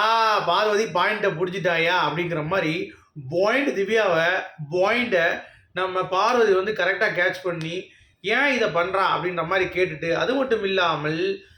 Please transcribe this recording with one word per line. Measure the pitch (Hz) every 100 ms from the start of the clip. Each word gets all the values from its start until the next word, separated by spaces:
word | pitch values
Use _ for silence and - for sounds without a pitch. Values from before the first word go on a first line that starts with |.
| 214 226 220 208 160
பார்வதி, | 180 214 202
பாயிண்ட்டை | 220 170 190 214 196 160
புடிச்சிட்டாயா?" | 185 185 175 165 165 180 151
அப்படிங்கிற | 156 175 165 156
மாதிரி | 190 160 170 202 - _ - 131
பாயிண்ட் | 165 202 254 285
திவ்யாவை, | 190 196 220 202 165 165 185 - - 147
பாயிண்ட்டை | 175 196 233 240 180 170 196 - - _
நம்ம | 175 185 185 180
பார்வதி | 185 214 247 220
வந்து | 190 196
கரெக்டா | 214 175 190 214
கேட்ச் | 160 180 175
பண்ணி, | 180 170 160 180 - - _ _
"ஏன் | 185 233 285
இதை | 247 214
பண்றா?" | 160 175 190 180 160
அப்படின்ற | 170 175 160
மாதிரி | 190 180
கேட்டுட்டு, | 175 180 156 165
அது | 160 165
மட்டும் | 269 254 226
இல்லாமல், | 196 190 175 151 151 160 190 196 -